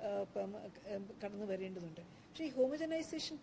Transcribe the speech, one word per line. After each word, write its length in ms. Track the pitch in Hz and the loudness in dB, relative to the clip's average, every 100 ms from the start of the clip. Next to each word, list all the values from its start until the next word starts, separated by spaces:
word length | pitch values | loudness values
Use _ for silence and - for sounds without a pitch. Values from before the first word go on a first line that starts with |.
ആ, 200 | 202 202 | 0 2
ഇപ്പം, 360 | 196 - 190 - | 2 2 0 -2
ആ, 400 | 208 - 202 202 202 - 202 | -8 -10 -4 -4 -4 -4 -4
കടന്നു 200 | 202 208 | -2 0
വരേണ്ടതുണ്ട്. 560 | 190 190 185 170 160 | 2 0 -2 -6 -8
പക്ഷേ 440 | 170 - - - 311 | -12 -16 -14 -2 0
ഈ 40 | |
ഹോമജനൈസേഷൻ 880 | 254 262 302 320 320 320 320 - 302 | 6 6 6 2 2 0 -2 -2 -2